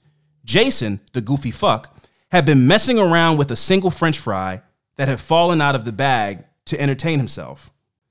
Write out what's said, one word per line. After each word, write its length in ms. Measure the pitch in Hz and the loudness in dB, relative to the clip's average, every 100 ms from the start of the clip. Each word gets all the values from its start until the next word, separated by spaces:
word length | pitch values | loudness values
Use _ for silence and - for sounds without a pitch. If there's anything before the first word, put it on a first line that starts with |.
| _ _ _ _ | _ _ _ _
Jason, 560 | 110 147 262 - 110 98 - | -2 2 2 0 -2 -6 -6
the 60 | 123 | -8
goofy 300 | 107 143 127 | -4 -4 -4
fuck, 440 | - 202 113 - _ _ _ _ | -2 0 0 -4 _ _ _ _
had 120 | 180 | 2
been 220 | 160 139 127 | 4 4 6
messing 320 | 208 262 233 | 4 2 2
around 380 | 185 165 165 151 | 4 4 2 2
with 120 | 139 | 0
a 60 | 117 | -4
single 340 | - 190 185 | 0 0 0
French 280 | - 165 147 | 0 -2 -2
fry 420 | 120 98 95 92 - _ _ - | -4 -4 -6 -8 -14 _ _ -6
that 120 | 139 | -4
had 120 | 127 | -4
fallen 400 | - 165 170 165 | 0 2 2 2
out 120 | 143 135 | 0 0
of 80 | |
the 80 | 113 | -4
bag 520 | 104 139 123 101 95 - _ - | -4 0 0 -2 -6 -16 _ -10
to 120 | 151 | -4
entertain 380 | 143 135 165 151 | -2 -2 -2 -2
himself. 520 | 117 - 65 - - _ _ _ _ | -4 -8 -14 -18 -20 _ _ _ _